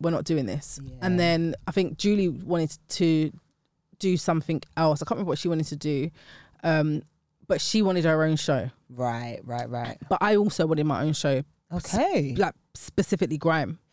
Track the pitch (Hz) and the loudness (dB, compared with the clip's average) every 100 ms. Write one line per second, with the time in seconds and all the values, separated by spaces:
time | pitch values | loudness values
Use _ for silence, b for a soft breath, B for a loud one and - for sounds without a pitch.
0 | 165 160 156 156 110 123 - - 135 - | -2 -2 0 -2 -2 -4 -8 -14 -14 -6
1 | 185 180 170 165 165 - - - 180 170 | -2 2 2 2 0 -4 -4 0 0 0
2 | 202 208 180 131 180 170 156 - - - | 2 4 2 0 -2 0 0 -4 -8 0
3 | 170 156 156 - _ _ _ _ _ - | 4 4 2 -4 _ _ _ _ _ -4
4 | 190 180 - 160 - 156 - - 160 147 | 0 0 2 -2 0 -4 -4 0 2 2
5 | 160 196 190 147 175 160 151 147 151 143 | -2 -4 -2 -2 -2 -2 -2 -4 -4 -2
6 | 160 - B B B B 165 156 151 151 | -4 -8 B B B B 0 2 2 -2
7 | - _ _ _ - - - 220 196 180 | -6 _ _ _ -2 -2 0 2 2 2
8 | 165 156 160 156 - 131 123 - - 123 | 4 4 2 2 2 0 -2 -10 -16 -6
9 | 123 117 120 - 123 120 117 120 117 - | -4 -4 -8 -10 -8 -6 -6 -6 -8 -8
10 | - 185 208 208 208 - 160 156 151 110 | -2 0 4 4 2 2 2 2 2 2
11 | 151 151 147 135 143 _ - 175 - 202 | 0 0 0 0 -2 _ -10 -8 -4 0
12 | 359 285 139 120 180 - _ - - - | 2 2 0 0 0 -2 _ -14 -6 -2
13 | 185 185 180 156 165 160 113 165 _ | 0 2 0 0 2 2 0 -6 _